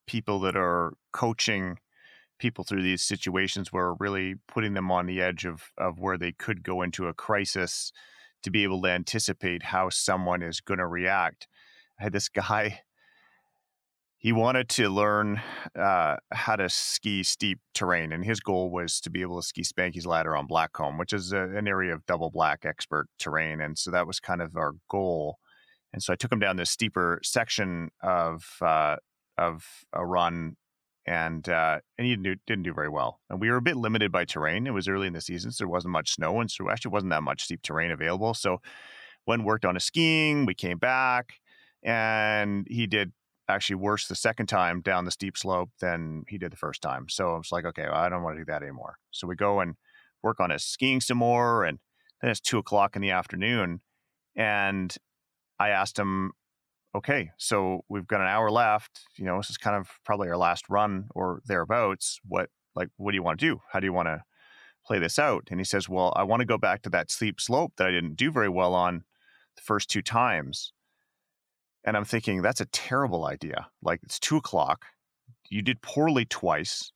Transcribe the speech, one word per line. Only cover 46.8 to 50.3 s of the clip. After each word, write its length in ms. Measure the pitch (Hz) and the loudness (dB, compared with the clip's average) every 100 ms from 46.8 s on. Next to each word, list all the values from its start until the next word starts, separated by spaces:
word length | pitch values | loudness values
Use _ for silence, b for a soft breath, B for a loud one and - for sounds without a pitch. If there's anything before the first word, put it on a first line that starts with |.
time. 260 | 73 65 73 | -4 -4 -4
So 220 | - 90 | -2 0
I 60 | 82 | -2
was 100 | 82 | -4
like, 140 | 87 | -4
"Okay, 200 | 82 80 | -4 -4
well, 100 | 76 | -2
I 160 | 78 87 | 2 2
don't 120 | 90 | 0
wanna 140 | 85 78 | -4 -6
do 80 | 76 | -6
that 140 | 76 | -6
anymore." 360 | 71 67 - - _ | -6 -12 -14 -18 _
So 140 | - 90 | -10 -8
we 80 | |
go 260 | 90 101 101 | -2 2 2
and 160 | 87 - b b b _ | 0 -4 b b b _
work 180 | 110 | -2